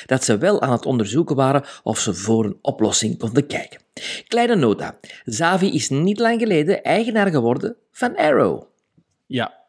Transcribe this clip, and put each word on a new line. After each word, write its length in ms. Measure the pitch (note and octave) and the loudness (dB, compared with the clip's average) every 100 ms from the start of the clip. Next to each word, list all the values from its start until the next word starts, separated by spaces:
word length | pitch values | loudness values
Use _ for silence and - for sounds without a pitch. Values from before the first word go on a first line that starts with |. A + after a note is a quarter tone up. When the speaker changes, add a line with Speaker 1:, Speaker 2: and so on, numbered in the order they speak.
| - | -2
Speaker 1:
dat 180 | B2+ | -2
ze 140 | - G#2+ | 2 2
wel 220 | E3 G#3 | 2 2
aan 100 | C3 | 2
het 140 | A#2+ - | 0 0
onderzoeken 500 | B2+ G2 B2 E3+ C3+ | -2 0 -2 2 2
waren 280 | C3+ C3+ - - | 4 2 -2 -8
of 160 | - A2 | -6 -4
ze 160 | - | -4
voor 300 | F2+ G2 A2+ | -4 0 2
een 140 | G#2+ - | 0 -2
oplossing 560 | - C3+ G#2+ - A2 - | -6 0 0 0 -2 -4
konden 280 | A2+ A#2+ C#3 | -2 -2 0
kijken. 340 | C#3+ - - _ - - - - | -4 -8 -16 _ -14 -12 -12 -4
Kleine 260 | A#3 A#3 A3 | -2 0 2
nota. 420 | B2 G2 - - - - | 2 0 -4 -12 -20 -16
Zavi 480 | - A2 E3+ F#3 F#3+ | -10 -2 0 2 0
is 140 | D3+ - | 0 -2
niet 300 | C#3+ F3 G#3 | 0 0 0
lang 220 | A3+ A#3 | 0 0
geleden 420 | A3+ E3+ D3 G3+ | 2 2 2 0
eigenaar 480 | B2+ F3 A#3 A3 G3 | 0 0 0 0 2
geworden 460 | D3+ A#2 B2+ - A#3+ _ | 2 2 0 -2 -8 _
van 240 | - B3 F#4 | -6 -4 0
Arrow. 460 | D4+ - A2 C2+ - _ _ _ _ _ _ | 2 4 2 0 -8 _ _ _ _ _ _
Speaker 2:
Ja, 280 | C3 A2+ - | -6 -6 -8